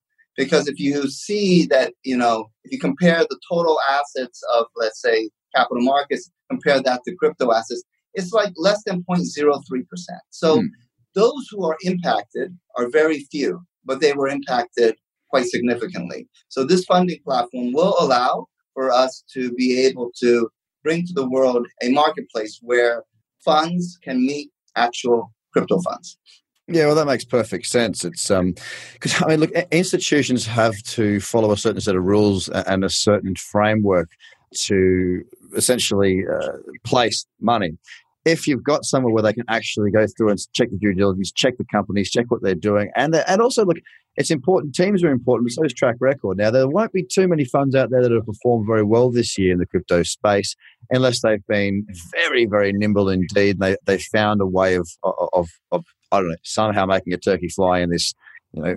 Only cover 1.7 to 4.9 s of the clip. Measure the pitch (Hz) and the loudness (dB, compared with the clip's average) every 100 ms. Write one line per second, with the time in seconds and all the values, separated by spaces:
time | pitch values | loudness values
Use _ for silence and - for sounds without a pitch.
1.7 | 131 127 - 131 123 120 110 110 _ - | 2 2 -4 -4 0 0 0 -4 _ -12
2.7 | 131 - - 175 165 156 - - 170 170 | -6 -4 2 2 4 0 -4 -6 0 2
3.7 | 156 139 139 143 135 123 - - 117 113 | 2 2 0 -2 -6 -10 -8 -2 0 0
4.7 | 117 110 | -2 -4